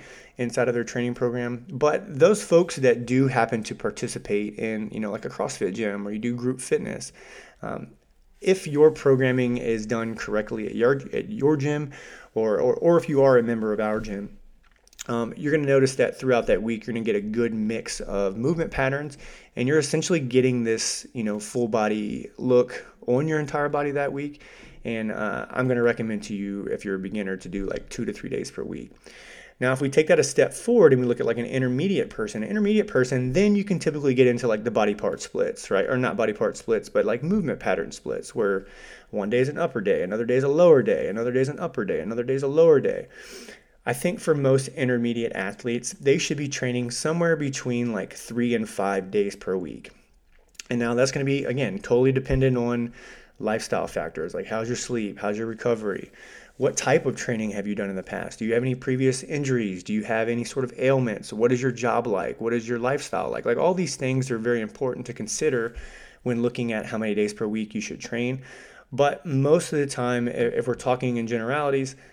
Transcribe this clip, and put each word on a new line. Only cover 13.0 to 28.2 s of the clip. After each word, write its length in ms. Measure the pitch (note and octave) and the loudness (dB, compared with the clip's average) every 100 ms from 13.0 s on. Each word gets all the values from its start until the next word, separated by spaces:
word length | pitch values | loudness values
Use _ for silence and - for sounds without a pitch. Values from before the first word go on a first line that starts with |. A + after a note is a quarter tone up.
| E3+ | 4
you 140 | C3+ | 4
are 160 | C3+ B2 | 6 6
a 60 | |
member 280 | A#2 A2+ A2 | 4 0 -2
of 80 | G#2 | 0
our 220 | G#2+ G#2+ | 0 -2
gym, 360 | G#2+ G2+ G2+ - - - _ _ _ - - | -4 -8 -10 -14 -20 -20 _ _ _ -14 -4
um, 260 | A#2 A#2 D3 | -4 -4 -4
you're 160 | D3 | 0
gonna 160 | D#3 C#3 | 2 4
notice 280 | C#3 C3 - | 4 4 4
that 220 | A#2+ - | 0 0
throughout 300 | C3 A#2 A2+ | 0 2 4
that 160 | A#2 | 2
week, 220 | A2+ A2 B2 | 0 -4 -6
you're 80 | |
gonna 100 | A2+ | -4
get 120 | A2 G#2 | 0 0
a 60 | |
good 320 | G#2 A2+ A#2 | 0 -2 0
mix 460 | A2 G#2+ A2+ - - | 0 -2 -4 -6 -10
of 360 | - G2 G2 G#2 | -4 -2 -2 0
movement 340 | C3+ E3 D#3+ | -2 0 -2
patterns, 460 | - C3 C#3 D3 - - - - - | -2 -2 -2 -6 -12 -18 -20 -12 -4
and 120 | B2+ | 2
you're 120 | D#3 | 2
essentially 400 | C#3 D#3+ D#3 E3+ | 2 0 2 0
getting 440 | B2+ B2+ B2+ B2 | 4 4 4 4
this, 420 | A2+ A2+ - - - | 0 0 -2 -6 -8
you 100 | B2 | -6
know, 160 | G#2+ G#2 | -4 -4
full 280 | G#2 B2+ A#2 | -4 -2 0
body 640 | A2 G#2+ G#2+ G#2+ A#2+ A#2+ - | 2 2 0 -4 -6 -10 -6
look 480 | B2+ B2 B2 - - - - | 4 4 4 -4 -16 -8 0
on 220 | B2 D#3+ | 0 2
your 120 | D#3 | 0
entire 300 | C#3+ D3 D3 | -2 -2 0
body 220 | D3 D3 | 0 -2
that 220 | C#3 C#3 | -2 -2
week. 280 | C#3 D3 C#3+ - - - - - | -4 -8 -10 -20 -20 -20 -12 -6
And, 260 | A2+ G#2+ | -4 -4
uh, 340 | - G#2+ B1 - | -4 -4 -4 -6
I'm 180 | B2+ B2+ | -2 0
gonna 160 | A#2+ | 2
recommend 400 | A#2+ A#2 A2+ G#2 | 2 2 -2 -6
to 100 | - G2+ | -6 -6
you, 320 | G2+ G2+ G#2 | -6 -6 -6
if 120 | G#2 | -6
you're 120 | G#2 F#2+ | -4 -6
a 40 | |
beginner, 380 | F#2+ G#2+ F#2+ F#2 | -4 -6 -4 -6
to 120 | F2+ | -6
do, 160 | G2 F#2+ | -6 -6
like, 240 | - - | -6 -8
two 160 | - A2 | -6 -6
to 80 | |
three 160 | - | -6